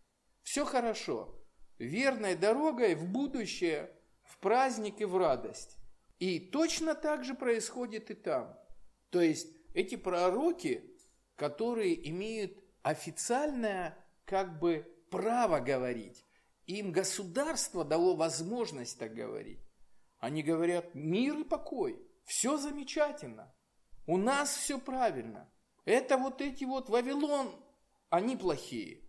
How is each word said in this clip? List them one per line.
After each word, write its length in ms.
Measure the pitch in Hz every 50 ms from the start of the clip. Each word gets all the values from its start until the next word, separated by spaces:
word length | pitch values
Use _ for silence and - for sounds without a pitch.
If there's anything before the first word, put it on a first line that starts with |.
| _ _ _ _ _ _ _ _ -
все 220 | - - 277 294
хорошо, 680 | - - 254 233 233 214 - - - 120 110 - - - - - - _ - - - - -
верной 560 | 117 123 156 226 269 269 254 220 214 190 180
дорогой 600 | 160 185 214 226 277 302 320 269 233 240 196 165
в 120 | 151 165
будущее, 840 | 180 196 254 285 277 - 254 214 - - - 180 165 156 147 151 - - - _ _ _ _ _
в 160 | - - -
праздник 640 | - 196 226 247 269 262 240 220 214 208 202 -
и 40 | 214
в 120 | 196 180
радость». 600 | 185 180 156 127 117 - 107 - - - - - - - - - - _ _ - -
И 220 | 170 190 180 156
точно 540 | - - - 294 330 320 - - 330 320 302
так 300 | 311 311 302 302 262 254
же 100 | 254 269
происходит 760 | - 269 247 233 220 - - - 247 247 220 214 214 214 -
и 40 | 214
там. 440 | - - 170 151 127 - - - - - - - - - - - _ _ _
То 100 | - 175
есть 260 | 170 160 151 160 - - - - - - -
эти 220 | 175 196 - -
пророки, 840 | 202 - 185 180 175 175 185 180 240 302 349 339 - - 147 120 - - - - - - _ _ _ _ _ _
которые 720 | - 143 147 147 - 220 240 240 226 214 185 165 - 131 143
имеют 500 | 160 180 202 220 226 220 202 180 - - - _ _ _ -
официальное 1120 | 143 156 151 - 170 151 - - - 240 269 302 302 277 247 226 214 196 185 180 160 160 - - _ _ _ _
как 340 | - 190 190 196 180 165 151
бы 280 | 165 170 165 151 151 - - - _ -
право 500 | - 180 190 220 233 247 240 196 165 139
говорить, 640 | 123 131 139 127 127 123 120 113 104 95 - - _ _ _ _ _ _ _ _ _
им 260 | - 180 208 208 190 160
государство 920 | 185 180 185 - - 196 175 165 254 294 311 320 - - - - 180 151
дало 320 | 143 156 165 175 185 175
возможность 840 | 156 165 165 - 151 165 180 233 247 226 - 151 131 120 - - -
так 160 | 117 110 110
говорить. 460 | 117 113 113 107 107 104 107 110 - - - _ - - - - - - _ _ _
Они 240 | - 120 147 156 147
говорят: 520 | 151 165 160 170 170 175 175 170 - -
«Мир 440 | 131 151 156 175 214 254 285 294 302
и 60 | 311
покой, 580 | - 339 - - - 294 247 185 - - - - - _ _ _
все 340 | - - - - 349 311 294
замечательно, 960 | 277 294 285 294 269 - - 311 294 294 - - - 123 110 110 110 - _ _ _ _ _ _ _ _ - - -
у 100 | - 170
нас 400 | 185 202 240 277 277 294 277 -
все 220 | - - - 285 254
правильно. 720 | - - 262 262 254 214 151 131 110 113 107 - - - _ _ _ _ _ _ -
Это 340 | - 208 262 262 - 277 262
вот 240 | 262 269 262 - 277
эти 220 | 285 262 - 269
вот 260 | 254 269 269 262 -
Вавилон, 640 | 208 247 240 262 277 285 302 294 294 277 262 208 180 - - - _ _ _ _ _ _ _ -
они 260 | 165 175 202 240 262
плохие. 640 | - 190 180 147 131 - - 131 113 98 80 - - -